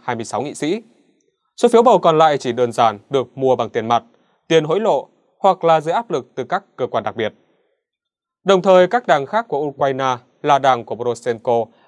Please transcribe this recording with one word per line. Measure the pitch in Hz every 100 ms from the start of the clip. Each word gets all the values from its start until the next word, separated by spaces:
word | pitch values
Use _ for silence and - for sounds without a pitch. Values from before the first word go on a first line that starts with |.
hai | - 117
mươi |
sáu | 107 110
nghị | 139
sĩ. | - 147 214 - _ _ _ _ _ _ -
Số | 240
phiếu | 226
bầu | 240 190
còn | 170 156
lại | 160 143
chỉ | 131
đơn | 117 120
giản | 113 117 101 -
được | 135 120 -
mua | 131 120
bằng | 110
tiền | 120 113
mặt, | 117 - _ _ _ -
tiền | 160
hối | 156 185
lộ | 220 143 - _ _ _
hoặc | 196 185
là | 165 160
dưới | 151
áp | 226 233
lực | 151 120
từ | -
các | 120 - - -
cơ | 123
quan | 120
đặc | 107 104
biệt. | 107 - _ _ _ _ _ _ _ _ _ _
Đồng | 180 190
thời, | 190 185 180
các | 240 240
đảng | 151 135
khác | 214 233
của | 143
Ukraine | 147 143 139 135 135 123 _ _
là | 147 139
đảng | 135 123
của | 110
Poroshenko | 110 120 117 127 113 123 117 113 _